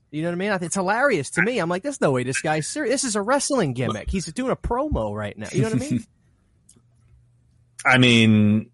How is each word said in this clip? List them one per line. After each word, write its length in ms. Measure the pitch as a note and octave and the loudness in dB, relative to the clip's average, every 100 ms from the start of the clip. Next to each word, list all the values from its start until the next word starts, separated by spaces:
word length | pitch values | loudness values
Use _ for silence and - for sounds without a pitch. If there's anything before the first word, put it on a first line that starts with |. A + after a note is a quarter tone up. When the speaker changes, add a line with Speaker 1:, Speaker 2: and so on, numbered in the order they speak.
| _ | _
Speaker 1:
You 100 | D3 | -6
know 80 | E3+ | -4
what 40 | F3 | -4
I 20 | |
mean? 140 | G#3 | -2
I 60 | F#3 | -2
think 80 | E3+ | -2
it's 80 | G3 | -2
hilarious 540 | F#3 A3+ C#4+ F3 B2+ | 0 2 2 0 -2
to 100 | - | -2
me. 160 | G#3+ B3 | 0 0
I'm 80 | E3 | -2
like, 120 | F#3 | -2
"There's 160 | C#4+ C#4 | -4 -2
no 120 | F3 | 0
way 120 | B2+ | 0
this 160 | B2 C3+ | -2 -2
guy's 260 | D#3 D#3 D3 | -2 -2 -4
serious. 340 | D4 A#3+ C4 | -4 -2 -2
This 20 | |
is 120 | C4 G#3 | -2 -2
a 60 | |
wrestling 520 | G3+ C#4 - C4+ D3+ | 0 0 0 0 0
gimmick. 360 | B2 A2+ G#2+ - | -2 -4 -4 -4
He's 160 | F#3+ E3+ | -6 -6
doing 240 | B3 B3+ | -6 -4
a 40 | - | -4
promo 580 | - A#3+ D4+ C#3 G#2+ | -4 -4 -2 -2 -2
right 240 | G#2 G#2 - | -4 -8 -8
now." 100 | G#2 | -6
You 120 | - | -2
know 60 | A3 | 0
what 60 | B2+ | -2
I 80 | C#4+ | -2
mean? 160 | B2 - | -4 -6
Speaker 2:
<laughs> 1800 | _ _ _ _ _ _ _ _ _ _ _ _ _ _ _ _ - C#3+ | _ _ _ _ _ _ _ _ _ _ _ _ _ _ _ _ -4 4
I 120 | B2+ | 6
mean, 760 | B2 A#2 A2 G#2+ G#2 G#2+ - | 8 6 6 6 4 2 -2